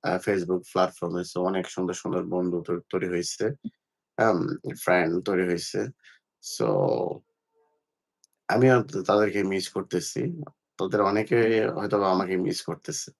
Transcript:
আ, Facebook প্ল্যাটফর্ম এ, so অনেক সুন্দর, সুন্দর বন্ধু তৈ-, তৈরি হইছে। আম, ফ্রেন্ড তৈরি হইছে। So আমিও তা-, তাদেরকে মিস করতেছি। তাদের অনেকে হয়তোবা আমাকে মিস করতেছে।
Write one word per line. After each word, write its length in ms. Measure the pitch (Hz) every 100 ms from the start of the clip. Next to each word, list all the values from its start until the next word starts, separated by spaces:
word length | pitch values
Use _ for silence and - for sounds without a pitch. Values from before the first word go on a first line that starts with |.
আ, 80 | 87 92
Facebook 420 | 110 98 85 92 -
প্ল্যাটফর্ম 460 | 92 92 - 87 87
এ, 80 | 90
so 120 | 90
অনেক 220 | 90 95 90
সুন্দর, 260 | - 92 90
সুন্দর 280 | - 92 87
বন্ধু 300 | 90 90 87
তৈ-, 240 | 85 87 -
তৈরি 200 | 92 90
হইছে। 360 | 87 87 - 107 143 220 _ _ _ _ -
আম, 220 | 110 90 85 - - -
ফ্রেন্ড 360 | - 90 82 85
তৈরি 220 | 104 92 90
হইছে। 340 | 87 - 98 110 - - - _ _
So 240 | - - - 52 - - - - _ _ _ _ _ _ _ _ _ _ _ _ -
আমিও 280 | 113 131 123
তা-, 200 | 104 98 92
তাদেরকে 340 | 104 104 101
মিস 220 | 95 95 90
করতেছি। 500 | - 95 90 - 110 117 170 - _ _ -
তাদের 260 | 95 104
অনেকে 360 | 98 104 107 117 113 113 110
হয়তোবা 360 | - 101 104 98
আমাকে 260 | 92 92 92
মিস 220 | 95 90
করতেছে। 460 | - - - 82 -